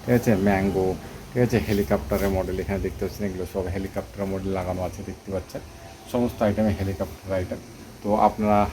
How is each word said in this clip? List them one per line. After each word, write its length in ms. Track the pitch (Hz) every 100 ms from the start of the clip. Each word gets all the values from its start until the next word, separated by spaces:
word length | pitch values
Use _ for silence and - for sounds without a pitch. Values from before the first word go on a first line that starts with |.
| -
ঠিক 100 | 120
আছে, 200 | 120 101
ম্যাঙ্গো, 600 | 101 98 98 95 92 92 - - -
ঠিক 80 | 123
আছে, 160 | 120 117 90
হেলিকপ্টারের 600 | 101 101 101 - 101 98
মডেল 300 | 95 92 92
এখানে 200 | 87 98
দেখতে 260 | 92 - 98
পাচ্ছেন, 180 | - 104
এগুলো 180 | 90 90
সব 100 | 98 90
হেলিকপ্টারের 560 | 95 95 98 95 101 98
মডেল 200 | 95 95
লাগানো 280 | 95 90 90
আছে, 220 | 90 98 98
দেখতে 260 | 92 -
পাচ্ছেন 300 | 95 - - - - - - -
সমস্ত 320 | 123 120 -
আইটেমে 280 | 107 101 110 92
হেলিকপ্টার 540 | 98 95 - - 98
আইটেম। 240 | 95 90 110 - - - -
তো 120 | 104 107
আপনারা 520 | 107 107 107 104 101